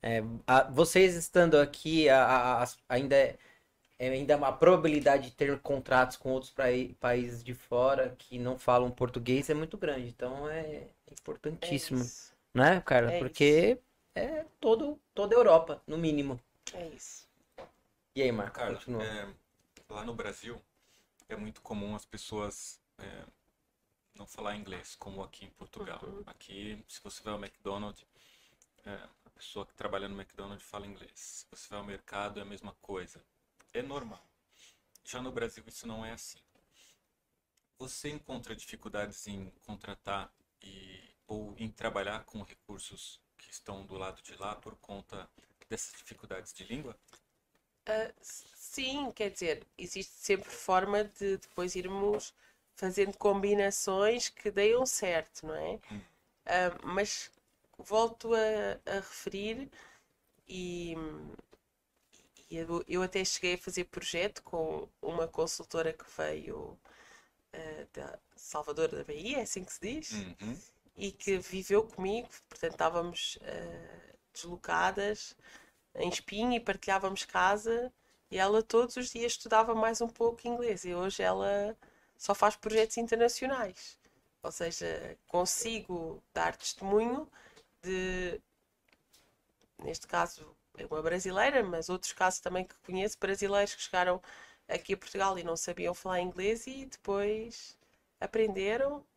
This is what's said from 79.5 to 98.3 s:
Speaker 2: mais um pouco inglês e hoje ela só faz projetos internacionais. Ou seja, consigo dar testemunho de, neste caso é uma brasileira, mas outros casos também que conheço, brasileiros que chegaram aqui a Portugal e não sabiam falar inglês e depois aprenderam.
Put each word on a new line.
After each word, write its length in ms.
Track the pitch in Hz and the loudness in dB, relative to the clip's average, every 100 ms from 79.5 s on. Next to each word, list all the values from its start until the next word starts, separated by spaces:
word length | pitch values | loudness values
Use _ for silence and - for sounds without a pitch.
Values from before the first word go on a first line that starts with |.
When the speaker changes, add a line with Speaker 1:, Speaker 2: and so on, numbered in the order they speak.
| 220 226 226 | 6 6 4
Speaker 2:
mais 260 | 220 226 | 2 0
um 60 | 233 | -4
pouco 380 | - 233 233 240 | 2 0 0 -4
inglês 380 | 240 240 190 180 | -2 -2 -2 -4
e 80 | 175 | -2
hoje 280 | 185 190 | -2 0
ela 540 | 185 185 196 202 202 226 - _ _ _ | 2 2 2 0 -2 -6 -16 _ _ _
só 180 | - 202 | -2 4
faz 200 | 208 - | 4 4
projetos 420 | 220 220 220 - | 0 2 2 0
internacionais. 1000 | 233 233 240 - 254 269 214 185 - - _ _ _ _ | -2 4 4 4 -2 -2 -4 -8 -20 -20 _ _ _ _
Ou 80 | 151 | -12
seja, 640 | - 170 - 170 160 - - _ | -6 -6 -4 -6 -6 -8 -14 _
consigo 960 | 180 180 - 226 226 - 175 165 160 _ | 0 2 0 -2 -6 -6 -8 -6 -10 _
dar 220 | - 165 170 | -2 -2 -2
testemunho 720 | - - 196 202 233 262 311 - - - _ _ | -8 -6 2 4 4 -2 -6 -16 -20 -20 _ _
de, 580 | 180 185 185 185 180 170 _ _ _ _ _ _ _ _ _ _ _ _ _ _ | -6 -4 -2 -4 -4 -6 _ _ _ _ _ _ _ _ _ _ _ _ _ _
neste 240 | - 165 - | -10 -10 -4
caso 480 | 175 170 - - _ _ - | 0 0 -4 -20 _ _ -16
é 80 | - | -8
uma 160 | 156 | -4
brasileira, 600 | 156 175 185 185 254 277 | -2 -2 -2 2 4 4
mas 260 | 202 170 165 | 2 -2 -4
outros 240 | 185 - | -4 -6
casos 260 | - 185 - | 0 0 2
também 260 | - 185 185 | -4 -4 -6
que 100 | - - | -10 -8
conheço, 320 | 185 202 - | -2 -2 -2
brasileiros 560 | 190 196 202 202 202 - | -2 0 0 2 2 -2
que 60 | |
chegaram 400 | - 185 180 180 - - - - _ | -4 0 2 0 -4 -20 -20 -20 _
aqui 260 | 170 - | -8 -4
a 40 | 196 | -6
Portugal 400 | - 202 196 190 | -6 -2 0 0
e 60 | |
não 140 | 170 165 | -4 -4
sabiam 360 | - 175 175 | -4 -4 -4
falar 280 | 175 190 180 | -4 -2 -2
inglês 440 | 180 180 190 226 - | -2 -2 -2 -2 -4
e 180 | 262 262 | -12 -14
depois 920 | - - 202 202 220 226 - - - _ _ _ _ | -14 -4 -2 0 -2 -6 -12 -18 -20 _ _ _ _
aprenderam. 840 | - | -4